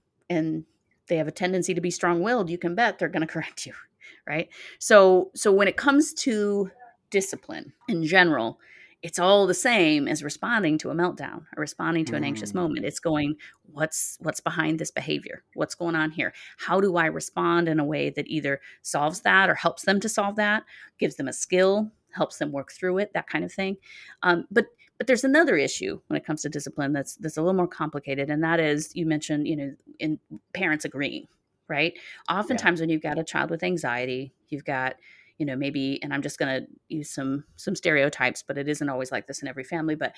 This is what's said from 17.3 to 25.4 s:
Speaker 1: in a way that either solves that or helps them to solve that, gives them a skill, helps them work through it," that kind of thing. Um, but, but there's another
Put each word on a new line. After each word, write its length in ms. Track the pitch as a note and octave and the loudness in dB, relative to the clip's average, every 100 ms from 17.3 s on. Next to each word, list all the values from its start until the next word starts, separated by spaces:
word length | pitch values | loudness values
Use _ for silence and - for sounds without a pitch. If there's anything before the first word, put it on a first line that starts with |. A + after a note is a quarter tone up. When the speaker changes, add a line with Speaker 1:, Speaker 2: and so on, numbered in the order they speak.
| - E3+ E3+ E3+ | -2 2 2 2
Speaker 1:
in 100 | D#3 | 2
a 60 | D3 | 0
way 240 | D3 C#3+ | 0 -2
that 180 | C#3+ - | -4 -4
either 320 | D#3 C#3+ C#3 - - | -4 -2 -4 -8 -16
solves 400 | - C#3+ D3+ F3+ | -6 -2 0 0
that 280 | G3+ F#3+ F#3+ | 4 4 4
or 60 | - | 2
helps 280 | E3+ - | 0 0
them 180 | - G3 | 0 2
to 80 | G#3+ | 0
solve 260 | - G3+ G#3 | -2 0 0
that, 280 | G#3 G#3+ - - - - | 0 0 -4 -18 -14 -4
gives 180 | D#3 - | -4 -2
them 140 | C3+ | -6
a 20 | |
skill, 640 | - - F3+ F#3+ G3+ G#3+ - _ | -6 0 4 6 4 0 -8 _
helps 280 | - D3+ - | -4 -4 -2
them 120 | D3 | -6
work 220 | C#3 C3+ | -6 -10
through 240 | - F#3 F#3 | -6 -2 0
it," 160 | G3+ | -2
that 160 | E3 - | -4 -4
kind 160 | D#3 F3 | -4 -4
of 80 | |
thing. 240 | - F#3+ G3 - - - - | -4 -4 -6 -12 -20 -20 -2
Um, 240 | F3+ E3+ - | 2 2 2
but, 140 | A3 A3+ _ _ - | 0 0 _ _ -4
but 100 | A3+ | 0
there's 160 | A#3+ | 2
another 320 | C4+ C#4+ | 4 4